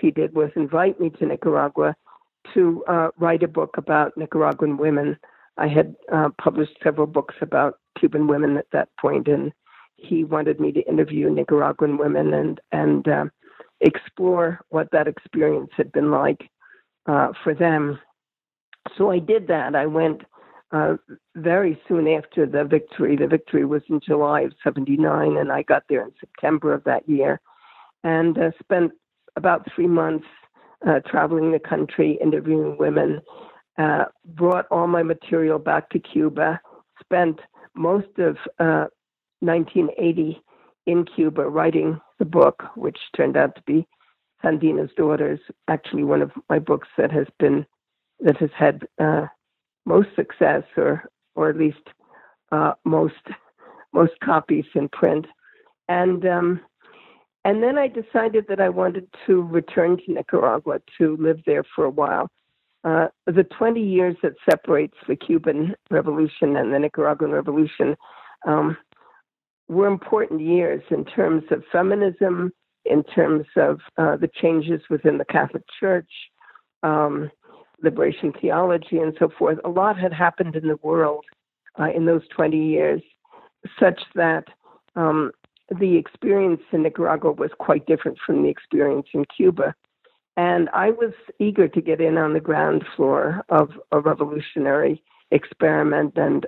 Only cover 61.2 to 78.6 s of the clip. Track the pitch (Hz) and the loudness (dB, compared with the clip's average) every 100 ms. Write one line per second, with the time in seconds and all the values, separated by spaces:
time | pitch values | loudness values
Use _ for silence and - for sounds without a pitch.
61.2 | 160 160 - 147 - - 143 147 147 - | 0 0 0 -2 -2 -2 -2 0 -2 -2
62.2 | - _ _ _ _ _ 165 160 165 _ | -6 _ _ _ _ _ 0 0 0 _
63.2 | - 170 185 - 226 233 202 180 180 175 | 0 2 0 0 0 0 0 2 2 0
64.2 | 156 - - 156 - 151 151 _ - 143 | -6 -2 0 0 2 0 0 _ -6 -6
65.2 | - 165 160 143 170 - - 156 147 151 | 0 0 0 -2 -4 -6 -2 -2 0 0
66.2 | 156 - 147 143 117 139 151 160 147 147 | -2 0 0 0 0 0 -2 0 -2 0
67.2 | 147 147 147 147 151 - 139 151 - - | -2 -2 -2 0 0 0 -2 -2 -10 -20
68.2 | - - - 151 151 160 _ _ _ _ | -20 -10 -2 0 0 -4 _ _ _ _
69.2 | _ _ _ _ - 175 202 196 - 214 | _ _ _ _ -4 0 0 0 -2 -2
70.2 | - 160 160 175 160 147 - 151 147 - | 0 -4 0 2 2 -4 0 -2 0 0
71.2 | 170 160 156 - - 175 190 202 196 180 | 2 0 0 -4 0 0 2 2 0 2
72.2 | 190 175 180 - _ _ - 151 147 190 | 0 0 -4 -8 _ _ 0 0 2 0
73.2 | 151 156 151 - 147 151 - - 160 147 | 2 2 0 2 2 0 -8 -2 0 0
74.2 | 165 - 165 160 160 160 - 151 156 143 | -4 0 0 0 0 -4 -4 0 2 0
75.2 | - 160 143 - - - 190 180 165 - | 0 0 0 -6 -12 -4 0 0 -2 -20
76.2 | - _ - - _ - 156 151 147 143 | -20 _ -20 -20 _ -6 -2 0 0 -2
77.2 | 151 _ _ - _ - 160 139 143 147 | -8 _ _ -20 _ -2 -2 2 -2 0
78.2 | 156 - 156 160 | -6 -4 -2 0